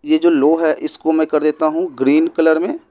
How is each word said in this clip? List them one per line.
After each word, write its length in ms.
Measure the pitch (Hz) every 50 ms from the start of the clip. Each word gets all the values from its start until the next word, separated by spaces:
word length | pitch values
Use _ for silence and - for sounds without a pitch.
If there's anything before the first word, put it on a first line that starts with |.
| -
ये 140 | 147 156 156
जो 120 | 156 175
लो 240 | 170 143 135 151 165
है, 160 | 165 165 160 143
इसको 380 | - - 151 - - _ 156 160
मैं 140 | 160 160
कर 160 | 156 - 151 147
देता 240 | 151 151 - 156
हूँ 200 | 156 151 165 185 175 139
ग्रीन 340 | 123 131 131 143 156 160 170
कलर 300 | - - 160 160 160 160
में 200 | 170 - - 339 _ _